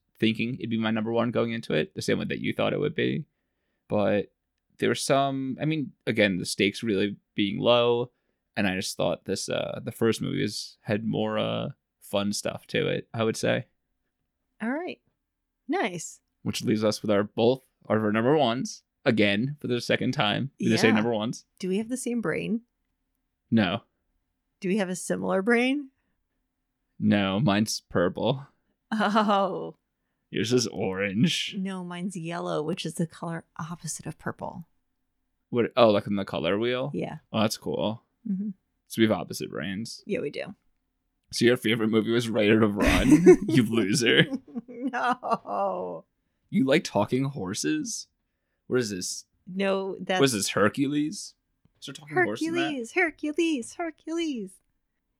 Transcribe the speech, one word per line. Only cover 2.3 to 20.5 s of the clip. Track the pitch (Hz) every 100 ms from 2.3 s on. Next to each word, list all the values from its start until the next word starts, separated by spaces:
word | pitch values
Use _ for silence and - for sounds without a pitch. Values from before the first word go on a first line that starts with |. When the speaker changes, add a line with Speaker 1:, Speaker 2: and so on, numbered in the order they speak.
| -
Speaker 1:
you | -
thought | - 107
it | 98
would | 101 -
be. | 123 143 - _ _ _ _ _ -
But | 104 101 101 - _ _ _ _ -
there | 110
were | 120
some, | - 139 139 135 131 -
I | 151
mean, | 156 131 - -
again, | 110 101 90
the | 92
stakes | - 101 -
really | 113 98 101 - _ -
being | 101 104
low, | 113 120 120 120 120 _ _ _ _ -
and | 101
I | 95
just | - -
thought | 95 - -
this, | 95 -
uh, | - - -
the | 123
first | - 113 107
movie | - 143
is, | 107 - - -
had | - 107
more, | 110 104 107 107
uh, | 110 113 113 - _ _
fun | - 101 101
stuff | 104 - - -
to | 101 92
it, | - -
I | 117 113
would | 110
say. | 117 117 - _ _ _ _ _ _ _ _ -
Speaker 2:
All | 220
right. | 285 359 - _ _ _ _ _ _ -
Nice. | 370 240 175 - - _ _
Speaker 1:
Which | 110 -
leaves | 117 107
us | 107 -
with | 110
our | 101
both, | 104 - 117 131 _ _ -
our | 110 107
number | 110 120 156
ones, | 120 120 214 - _ _ 143
again, | 110 104 101 131 147
for | 120
the | 120
second | - 113 127
time, | 147 104 104 131